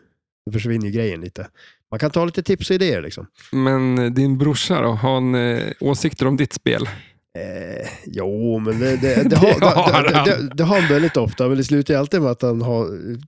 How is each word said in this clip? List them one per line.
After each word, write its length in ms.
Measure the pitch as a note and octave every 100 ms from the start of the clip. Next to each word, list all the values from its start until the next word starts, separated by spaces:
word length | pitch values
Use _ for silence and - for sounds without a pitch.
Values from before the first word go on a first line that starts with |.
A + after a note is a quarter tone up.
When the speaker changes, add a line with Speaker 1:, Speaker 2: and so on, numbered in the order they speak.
| _ _ _ _ -
Speaker 1:
Då 60 |
försvinner 340 | A2 A#2+ A#2 G#2
ju 60 |
grejen 280 | A2 A2 E2+
lite. 280 | F2+ - F#2 _ - _ _
Man 80 | A2
kan 120 | D3+
ta 140 | E3+
lite 180 | E3+ E3
tips 280 | F3 F#3+ -
och 40 |
idéer, 280 | F#3 F#3 G#2
liksom. 240 | D2 - F2+ _ -
Speaker 2:
Men, 460 | C3 C3 C3+ C3 B2+
eh, 120 | A#2+
din 280 | B2 C#3 C3
brorsa 420 | C#3+ C#3 - F3
då, 60 | A#2
har 260 | A2 C3+
han, 200 | C3 B2+
eh, 380 | B2+ A#2+ A#2 G#2 -
åsikter 460 | C#3 C#3 D#3+ - C3
om 100 | C#3
ditt 160 | C#3
spel? 360 | - - A2 - - - _ _ -
Speaker 1:
Eh, 500 | G2 F#2 F2 B2+ - - -
jo, 520 | - F#2+ G#2 A#2 A2+
men 200 | A2 A2
det, 160 | B2+ C3
det, 260 | C3+ B2+
Speaker 2:
<laughs> 80 | C4+
Speaker 1:
det 60 | D#3+
har, 240 | G3 -
Speaker 2:
Det 60 | G3+
har 360 | D#3+ F3 D#3
Speaker 1:
det, 60 | D3
det, 60 | D3+
Speaker 2:
han. 80 | D3
Speaker 1:
det, 260 | F#3 C#3+
det 100 | C#3+
har 160 | E3 G3+
han 80 | E3
väldigt 280 | C#3+ E3 D3
ofta, 320 | A2 - B2+
men 80 | C3+
det 80 |
slutar 300 | B2+ C#3+ C#3
ju 60 | C#3+
alltid 220 | C#3+ F#3+
med 80 | C#3+
att 120 | A#2+
han 200 | B2 A#2
har, 240 | A#2+ A#2 F#2+ F#2 G#2 A#2+